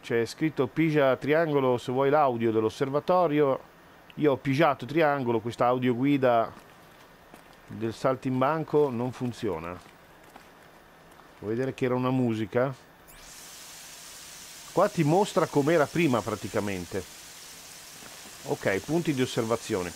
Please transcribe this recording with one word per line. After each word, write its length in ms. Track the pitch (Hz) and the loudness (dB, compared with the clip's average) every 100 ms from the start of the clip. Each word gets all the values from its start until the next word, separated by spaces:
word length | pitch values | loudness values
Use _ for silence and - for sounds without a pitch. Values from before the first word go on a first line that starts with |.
C'è 240 | - 120 | 0 0
scritto 440 | 113 - 156 143 131 | 0 -2 -4 0 -2
pigia 480 | - 160 151 135 127 | 2 2 4 4 2
triangolo 600 | 127 151 165 143 131 120 | 2 2 2 2 2 0
se 160 | - | 0
vuoi 160 | 127 139 | 0 2
l'audio 420 | 147 139 120 117 | 4 2 2 2
dell'osservatorio. 1080 | 110 110 - 135 143 - 185 170 147 143 131 - - - - - | 2 0 0 -2 -2 2 2 4 4 2 2 -4 -20 -20 -20 -18
Io 180 | - 147 | 0 2
ho 40 | 127 | 2
pigiato 480 | 139 135 160 131 123 | 0 2 2 2 -2
triangolo, 540 | 147 156 143 123 117 | 2 2 2 0 -2
questa 260 | 113 110 123 | -2 0 2
audioguida 840 | 127 127 123 139 143 127 117 113 - - - - - - - - - - - - | 2 2 0 2 2 4 4 2 -6 -20 -20 -20 -20 -20 -20 -20 -20 -20 -20 -16
del 260 | 104 113 | -8 -6
saltimbanco 960 | 107 139 131 135 127 131 160 151 151 147 | -2 -2 -2 -2 0 0 0 0 2 2
non 240 | 117 123 | 0 -4
funziona. 680 | 117 123 110 110 82 85 90 - - - - - - - - - - - - - - - - | -4 -6 -4 -4 -4 -8 -12 -16 -20 -20 -20 -20 -20 -20 -20 -20 -20 -20 -20 -20 -20 -20 -12
Vuoi 140 | 101 | -6
vedere 200 | 117 135 | -4 -4
che 100 | 131 | -2
era 100 | 127 | -2
una 160 | 127 127 | 0 0
musica? 640 | 131 123 110 107 120 131 131 - - - - - - - - - - - - - - - - - - - | 0 0 0 -2 0 0 -4 -18 -20 -20 -20 -20 -20 -20 -20 -20 -20 -20 -18 -18 -18 -18 -18 -20 -20 -4
Qua 160 | - 196 | 2 2
ti 140 | - | 2
mostra 440 | 147 175 208 - 160 | 2 4 2 0 2
com'era 400 | 147 139 170 139 | 2 4 4 2
prima 360 | - 170 120 | 2 2 2
praticamente. 840 | 104 107 104 110 101 92 87 101 87 - - - - - - - - - - - - - | 0 -6 -4 -4 -4 -6 -6 -8 -8 -18 -20 -20 -20 -20 -20 -20 -20 -20 -20 -18 -20 -16
Ok, 360 | 143 143 120 95 | -8 -4 -2 -2
punti 320 | - 160 170 | -2 -2 -2
di 80 | 135 | -2
osservazione. 720 | 127 - 113 117 - 107 90 | -2 -2 -2 -2 -2 -4 -4